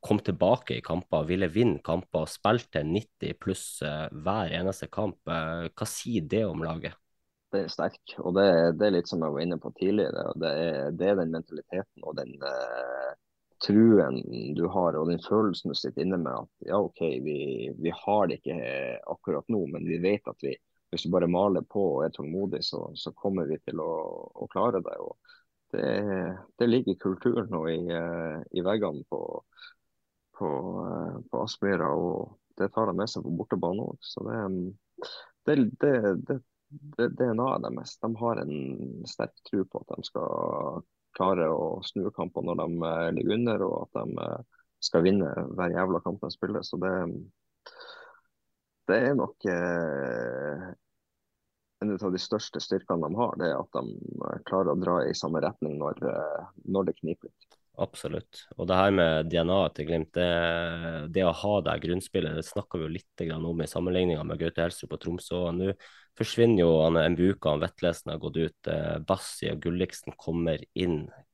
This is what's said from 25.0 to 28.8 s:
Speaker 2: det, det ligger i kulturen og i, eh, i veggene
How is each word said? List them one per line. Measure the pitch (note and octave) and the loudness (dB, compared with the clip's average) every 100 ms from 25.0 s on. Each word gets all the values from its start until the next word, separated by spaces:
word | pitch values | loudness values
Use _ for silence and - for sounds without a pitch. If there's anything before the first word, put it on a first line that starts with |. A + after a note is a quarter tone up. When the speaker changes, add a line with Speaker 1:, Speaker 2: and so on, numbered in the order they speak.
| - - _ - _ _ _ | -10 -12 _ -20 _ _ _
Speaker 2:
det, | - - G2 G#2 F#2+ E2+ F#2 - _ | -4 0 0 0 -2 -2 -6 -14 _
det | A#2+ | 4
ligger | A#2 B2 F#2 | 4 2 0
i | |
kulturen | G2 F#2+ B2+ A#2+ A2 F2+ | 0 0 2 0 -2 -2
og | D#2+ | -2
i, | E2 F2 E2+ | -2 -2 -2
eh, | E2+ E2+ E2 D#2 - B1 | -2 -4 -4 -6 -6 -2
i | F2+ | 0
veggene | G#2+ | 2